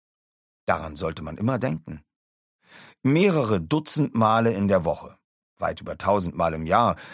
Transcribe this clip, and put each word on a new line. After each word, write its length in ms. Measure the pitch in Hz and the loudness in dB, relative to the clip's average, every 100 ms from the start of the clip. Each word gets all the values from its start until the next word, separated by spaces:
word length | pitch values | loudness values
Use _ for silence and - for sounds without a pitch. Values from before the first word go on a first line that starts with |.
| _ _ _ _ _ _ | _ _ _ _ _ _
Daran 320 | - 85 80 76 | -4 -4 -4 -6
sollte 240 | 82 80 | -6 -6
man 160 | 78 80 | -10 -4
immer 220 | 110 127 | -2 -2
denken. 440 | 127 80 - 76 - _ _ _ _ _ _ - - _ | -2 -4 -8 -14 -16 _ _ _ _ _ _ -20 -20 _
Mehrere 580 | 131 151 202 160 117 101 | 0 4 4 2 2 0
Dutzend 540 | 78 156 151 - 135 | 0 -2 0 0 0
Male 400 | 113 110 113 117 | 2 4 4 2
in 140 | 98 101 | 2 2
der 180 | 95 82 | 2 2
Woche, 320 | 80 - - _ _ _ _ | -4 -8 -20 _ _ _ _
weit 240 | 82 80 | -6 -6
über 160 | 82 76 | -10 -4
tausend 360 | 95 101 87 73 | 0 2 0 -2
Mal 180 | 85 | -2
im 100 | 80 | -2
Jahr, 320 | 80 101 113 85 - | 2 4 4 0 -6